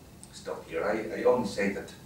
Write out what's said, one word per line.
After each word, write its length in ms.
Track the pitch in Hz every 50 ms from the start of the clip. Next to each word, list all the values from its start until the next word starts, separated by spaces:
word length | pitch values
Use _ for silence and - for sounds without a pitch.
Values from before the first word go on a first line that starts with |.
| - - - - - - -
stop 340 | - - - - - - -
here. 160 | - - -
I, 380 | - - - 104 - - -
I 20 | 117
only 240 | 123 - - 104 98
say 220 | - 104 101 98 -
that, 200 | - - - - - -